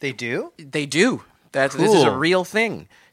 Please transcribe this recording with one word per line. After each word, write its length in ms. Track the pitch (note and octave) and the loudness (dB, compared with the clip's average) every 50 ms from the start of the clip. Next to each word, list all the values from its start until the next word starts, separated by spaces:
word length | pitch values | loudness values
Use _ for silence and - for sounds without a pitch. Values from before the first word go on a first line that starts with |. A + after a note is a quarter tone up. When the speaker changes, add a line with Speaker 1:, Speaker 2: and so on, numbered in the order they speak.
Speaker 1:
They 100 | D3 C3+ | -8 -8
do? 400 | B2 - A#2+ A#2 B2+ G3 D#4 F4 _ - | -8 -6 -6 -6 -4 -6 -6 -8 _ -20
Speaker 2:
They 260 | D3+ C3+ D3+ D3+ C#3+ | -20 -8 -6 -6 -6
do. 380 | C#3 C#3+ E3 A3+ B3+ E3+ - - _ _ _ _ _ | -2 0 2 2 2 0 -4 -10 _ _ _ _ _
That's, 220 | - C3+ C3+ C3+ C#3 | -2 0 0 0 0
this 160 | D#3 F3+ A3 | 0 2 4
is 120 | G#3 E3 C3 | 6 6 6
a 40 | A2+ | 4
Speaker 1:
Cool. 80 | - | 2
Speaker 2:
real 260 | C3 D#3+ E3+ F#3 F#3 F3 | 0 0 0 0 0 -2
thing. 440 | - - A3 A#3 G#3 C3+ D2+ F2+ _ _ _ _ _ | -2 -2 -2 -2 -2 -4 -10 -14 _ _ _ _ _